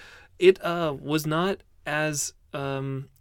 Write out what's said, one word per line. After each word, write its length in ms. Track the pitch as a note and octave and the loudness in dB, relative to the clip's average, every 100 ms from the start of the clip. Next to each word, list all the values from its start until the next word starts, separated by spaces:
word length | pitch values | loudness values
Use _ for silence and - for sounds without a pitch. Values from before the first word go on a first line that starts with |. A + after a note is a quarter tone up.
| - - - - | -20 -20 -16 4
It, 180 | F#3 F#3+ F3 | 6 6 2
uh, 300 | E3+ D#3+ C3+ | -2 -2 -4
was 280 | C#3 D3+ D3+ | -2 -2 0
not 340 | D#3 F#3 - - - - | 0 0 -4 -10 -14 -6
as, 480 | D3+ D#3 D3 - - - | -2 -2 -2 -6 -8 -12
um, 580 | D3 C#3 C3+ C#3 C3+ C3+ - | -8 -4 -4 -4 -8 -10 -18